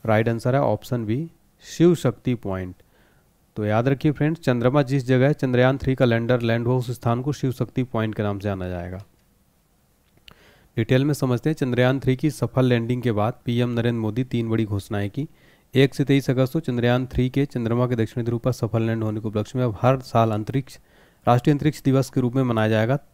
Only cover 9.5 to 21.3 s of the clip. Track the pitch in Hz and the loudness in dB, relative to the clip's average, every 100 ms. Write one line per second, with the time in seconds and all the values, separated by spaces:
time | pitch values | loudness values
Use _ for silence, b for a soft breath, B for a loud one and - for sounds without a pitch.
9.5 | _ _ _ _ _ _ _ - b b | _ _ _ _ _ _ _ -20 b b
10.5 | b b - 113 131 143 143 135 120 151 | b b -4 2 2 2 0 -2 0 -2
11.5 | 156 131 120 127 135 127 131 156 - 117 | -2 -2 2 2 2 0 0 -2 -2 -2
12.5 | - 127 120 117 123 120 104 107 - - | 2 2 2 0 -2 0 0 -2 -4 -4
13.5 | 120 123 117 117 117 110 110 127 120 113 | 0 0 0 0 -2 -2 -4 -4 -4 -2
14.5 | 113 107 101 - 104 101 139 156 b b | -2 0 -4 -4 -4 -4 -6 -10 b b
15.5 | b b 127 135 - 139 139 135 127 131 | b b 2 2 2 0 2 2 0 0
16.5 | 160 143 120 120 123 127 - 127 135 143 | -2 -4 0 2 2 0 -2 -2 -2 -2
17.5 | 127 113 117 123 123 110 - 117 117 131 | -2 -2 0 0 0 -2 -2 -4 -2 -2
18.5 | 123 110 113 113 113 107 110 107 107 104 | -2 -2 0 0 -2 -2 -4 -4 -4 -4
19.5 | 127 123 98 120 135 - 117 113 107 107 | -2 -2 2 2 2 0 2 2 0 -4
20.5 | 131 - - b b b b - | -6 -6 -20 b b b b 2